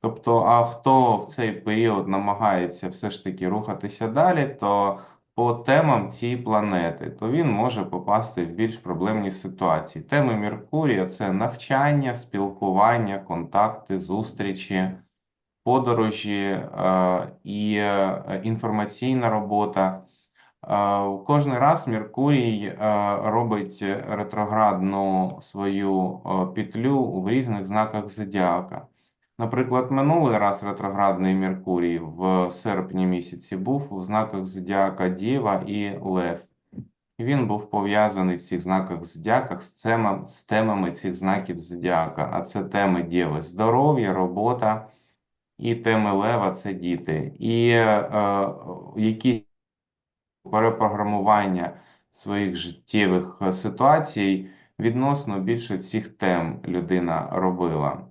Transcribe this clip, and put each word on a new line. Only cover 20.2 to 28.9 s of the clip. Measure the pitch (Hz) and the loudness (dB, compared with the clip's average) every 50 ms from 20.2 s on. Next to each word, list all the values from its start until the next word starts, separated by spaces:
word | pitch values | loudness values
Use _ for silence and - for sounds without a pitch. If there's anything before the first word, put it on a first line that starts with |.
| _ _ _ _ _ _ _ _ - | _ _ _ _ _ _ _ _ -6
Е, | - - 101 101 101 101 101 98 98 98 98 - | -2 0 0 2 2 2 0 0 -2 -4 -6 0
кожний | - 147 147 143 139 127 120 | 2 2 2 4 2 2 4
раз | 135 147 170 160 - | 4 4 4 2 0
Меркурій, | 131 113 107 107 - - 127 135 147 147 131 120 117 110 101 104 | -2 -4 -4 -4 -6 -2 0 2 4 4 4 4 2 0 -2 -4
е, | 98 - - 107 107 107 104 101 101 101 - - | -6 -6 -2 0 2 2 2 2 0 0 0 0
робить | 110 107 117 120 113 110 104 98 95 - - 107 98 98 101 - - | 0 2 2 2 2 0 -2 -2 -6 -8 -6 -4 -4 -4 -4 -4 -6
ретроградну | 104 101 104 - - 107 107 104 107 110 107 104 98 92 95 98 98 98 98 95 95 95 92 92 - - | -6 -6 -6 -6 -2 -4 -2 0 4 4 4 4 4 2 0 0 0 0 0 2 2 2 0 0 -4 -10
свою, | - - - 98 101 98 98 98 101 98 98 95 92 92 - - - | -16 -14 -8 -4 -4 -2 0 0 0 2 2 2 0 0 -4 -8 -6
е, | 90 95 95 92 | -2 0 0 0
петлю | 92 - 107 101 - - 113 120 135 139 135 123 87 85 92 | -2 -2 -6 -6 -4 -4 -2 0 2 2 2 2 0 -2 -4
в | 92 101 | -2 0
різних | 117 135 127 120 107 101 95 | 0 0 0 0 -4 -4 -4
знаках | 95 104 107 107 107 - 107 101 104 | -2 0 0 0 2 -2 -6 -6 -6
зодіака. | - 107 104 95 98 101 90 87 85 90 92 - - - - - | -8 -10 -8 -4 0 2 2 2 2 0 -2 -6 -12 -14 -14 -16